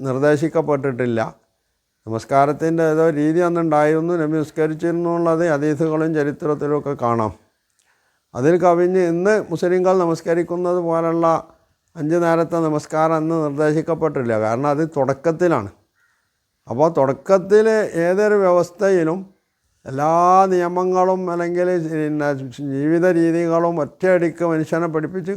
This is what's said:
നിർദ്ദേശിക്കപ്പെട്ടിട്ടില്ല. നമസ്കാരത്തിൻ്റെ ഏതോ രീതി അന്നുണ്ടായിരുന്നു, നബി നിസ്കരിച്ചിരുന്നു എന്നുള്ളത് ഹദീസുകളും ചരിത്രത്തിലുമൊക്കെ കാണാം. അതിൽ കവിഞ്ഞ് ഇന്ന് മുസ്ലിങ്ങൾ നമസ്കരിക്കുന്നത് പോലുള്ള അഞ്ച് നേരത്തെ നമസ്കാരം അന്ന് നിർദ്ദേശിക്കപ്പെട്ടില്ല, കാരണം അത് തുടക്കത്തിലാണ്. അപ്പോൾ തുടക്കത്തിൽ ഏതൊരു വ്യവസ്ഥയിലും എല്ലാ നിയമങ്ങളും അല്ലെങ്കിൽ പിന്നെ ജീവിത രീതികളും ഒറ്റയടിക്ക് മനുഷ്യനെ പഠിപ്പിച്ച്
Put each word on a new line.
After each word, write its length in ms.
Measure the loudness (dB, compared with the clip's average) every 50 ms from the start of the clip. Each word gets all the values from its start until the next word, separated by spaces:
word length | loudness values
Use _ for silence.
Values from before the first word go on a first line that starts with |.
നിർദ്ദേശിക്കപ്പെട്ടിട്ടില്ല. 1160 | -6 -6 -2 0 2 2 2 2 0 -2 -2 -2 0 0 -2 -2 -2 -4 -4 -2 -2 -2 -2 -2 -4 -4 -8 _ _ _ _ _ _ _ _ _ _ _ _ _ _
നമസ്കാരത്തിൻ്റെ 800 | -8 -8 -8 -4 0 2 4 4 2 0 -2 -2 -2 0 0 0
ഏതോ 200 | 2 2 2 2 2
രീതി 300 | 2 0 0 0 2 2
അന്നുണ്ടായിരുന്നു, 720 | 0 0 0 0 0 2 2 2 4 2 2 0 0 -2 -2
നബി 220 | -2 -2 -2 -2 -2
നിസ്കരിച്ചിരുന്നു 720 | -4 -4 -2 -2 -2 -2 -2 -4 -2 -2 -2 -2 -2 -2
എന്നുള്ളത് 340 | -2 0 0 0 2 2 2 0
ഹദീസുകളും 640 | 0 0 0 -2 0 0 0 0 0 0 -2 0 0
ചരിത്രത്തിലുമൊക്കെ 800 | 0 -2 -2 -4 -4 -4 -4 -4 -2 -2 -2 -2 -2 -2 -6 -4 -2
കാണാം. 340 | 0 0 0 0 -2 -2 -6 -10 _ _ _ _ _ _ _ _ _ _ _ _ _ _ _ _ _ _ -6
അതിൽ 200 | 0 2 2 2 4
കവിഞ്ഞ് 440 | 4 2 4 4 2 2 2 0 0 0
ഇന്ന് 260 | -2 0 0 0 0 0 -2 -6
മുസ്ലിങ്ങൾ 460 | -6 -4 -2 0 0 2 2 2 2 2
നമസ്കരിക്കുന്നത് 840 | 2 0 -2 -2 -2 -2 -2 -2 -2 -4 -6 -4 -4 -2 -2 -2
പോലുള്ള 460 | -2 -2 -2 -2 0 -2 -2 0 0 0 0 0 -4 -10 _ _ _ _ _ _ _ _ _
അഞ്ച് 200 | -8 -4 -2 0 0
നേരത്തെ 400 | 2 2 2 0 0 0 -2 -2
നമസ്കാരം 560 | 0 0 -2 -4 -4 -4 0 0 2 2 2
അന്ന് 200 | 0 0 -2 -2 0
നിർദ്ദേശിക്കപ്പെട്ടില്ല, 920 | -2 -2 -2 0 0 0 0 0 -2 -2 -2 -2 -2 -2 -2 -2 -2 0 0 0
കാരണം 300 | 0 0 0 0 0 0
അത് 140 | 0 0 -2 -2
തുടക്കത്തിലാണ്. 800 | -2 -2 0 0 -2 -2 -2 -2 0 2 0 2 2 0 -2 -6 -14 _ _ _ _ _ _ _ _ _ _ _ _ _ _ _ _ _ _ -8
അപ്പോൾ 200 | 0 0 0 2
തുടക്കത്തിൽ 760 | 2 2 0 0 0 -4 0 2 2 2 4 4 4 4 4 4 2 0 0 -2 -2 -2
ഏതൊരു 380 | 0 0 0 0 2 2 2
വ്യവസ്ഥയിലും 840 | 2 4 4 4 2 0 -2 -4 -2 0 2 2 2 2 0 -2 -4 -8 -14 _ _ _ _ _ _ _ _ _ _ _
എല്ലാ 260 | -10 -6 -2 0 2 2 4 4 6 6 6 4
നിയമങ്ങളും 720 | 4 2 0 0 0 -2 -2 -2 0 2 2 2 2 0 0 -2 -4
അല്ലെങ്കിൽ 380 | -4 -4 -4 -2 -2 0 0 0 0 -2 -2
പിന്നെ 420 | -4 -4 -4 -2 -2 -2 -2 -2 -2 -2 -4 -8 -12 -12 -10 -8 -6
ജീവിത 360 | -4 -2 0 0 2 2 2 2
രീതികളും 640 | 2 2 2 2 0 0 0 0 0 0 0 0 0 -2
ഒറ്റയടിക്ക് 640 | -4 -6 -4 _ 0 2 2 2 2 -2 -2 -2 -2
മനുഷ്യനെ 440 | -2 0 -2 -2 -2 -2 -2 -2 -2
പഠിപ്പിച്ച് 440 | -2 -4 -4 -4 -6 -8 -6 -6 -8